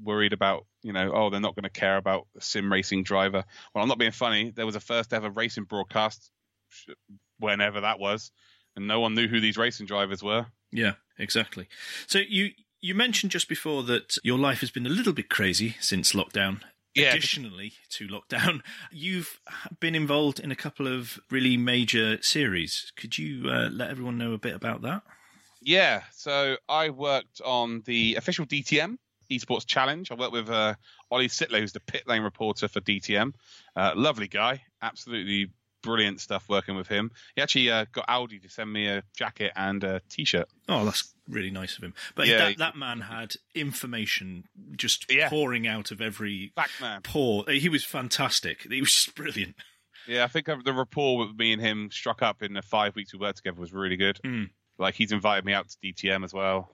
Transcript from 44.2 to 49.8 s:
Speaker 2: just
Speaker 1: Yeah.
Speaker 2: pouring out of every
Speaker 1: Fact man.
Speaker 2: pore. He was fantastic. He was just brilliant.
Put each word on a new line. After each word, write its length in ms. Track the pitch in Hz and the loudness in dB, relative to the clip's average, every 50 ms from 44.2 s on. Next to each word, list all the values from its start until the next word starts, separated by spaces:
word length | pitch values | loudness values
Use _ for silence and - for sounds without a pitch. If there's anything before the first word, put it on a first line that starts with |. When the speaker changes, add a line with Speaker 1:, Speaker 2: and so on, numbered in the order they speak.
| 98 92 92 87 90 _ _ - - 139 143 | -2 -6 -10 -12 -14 _ _ -20 -20 -14 -8
Speaker 2:
just 360 | 127 - 117 - - - - | -4 0 0 0 0 2 2
Speaker 1:
Yeah. 180 | 127 135 156 - | 4 4 4 4
Speaker 2:
pouring 380 | 151 151 147 131 123 120 113 113 | 2 2 2 2 0 0 0 -2
out 220 | 110 110 104 - | -2 -4 -6 -8
of 120 | 110 98 | -8 -6
every 520 | 113 110 101 - 110 104 101 95 98 101 - | -6 -6 -4 -4 -4 -4 -4 -6 -8 -8 -4
Speaker 1:
Fact 260 | - 151 139 - - | -2 -2 -2 -4 -6
man. 200 | 135 117 104 98 | -8 -8 -8 -8
Speaker 2:
pore. 440 | 95 - - 156 139 120 107 101 104 - | -8 -4 0 2 4 4 4 2 2 2
He 200 | 143 139 143 180 | 2 2 4 4
was 160 | 160 135 - | 2 2 0
fantastic. 840 | - - 147 127 123 - - 139 123 - - - 87 - - - - | -2 -6 -6 -4 -2 0 0 2 2 2 0 0 -2 -4 -6 -6 -6
He 100 | 117 131 | -4 0
was 120 | 135 - | 2 4
just 240 | - - - - - | 4 4 4 2 -2
brilliant. 400 | - 151 160 - 110 98 85 - - - - _ _ | -8 -8 -6 -4 -4 -4 -6 -6 -14 -20 -20 _ _